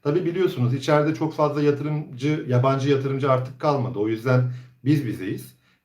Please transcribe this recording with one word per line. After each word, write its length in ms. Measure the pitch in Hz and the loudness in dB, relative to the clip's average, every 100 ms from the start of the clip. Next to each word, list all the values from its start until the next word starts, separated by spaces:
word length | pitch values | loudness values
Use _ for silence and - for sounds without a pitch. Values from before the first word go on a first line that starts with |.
Tabii 220 | 147 170 | 0 0
biliyorsunuz 500 | 170 175 175 131 123 | -2 0 0 2 0
içeride 400 | 127 160 151 151 | 0 2 2 2
çok 200 | 156 156 | 0 -4
fazla 280 | - 151 143 | 0 0 2
yatırımcı, 800 | 147 139 151 151 151 123 143 156 - | 2 2 -2 -4 -6 -4 -2 -2 0
yabancı 420 | 123 135 135 135 | 2 2 2 2
yatırımcı 400 | 135 135 135 139 | 0 0 -2 0
artık 300 | 127 123 - | 0 -2 -4
kalmadı. 380 | 156 135 123 101 | 0 0 -2 -2
O 100 | 107 | -2
yüzden 440 | 110 127 127 127 - - _ | -2 2 2 2 -4 -16 _
biz 220 | - 147 123 | 0 0 0
bizeyiz. 500 | 87 95 - - _ _ _ | -6 -6 -8 -10 _ _ _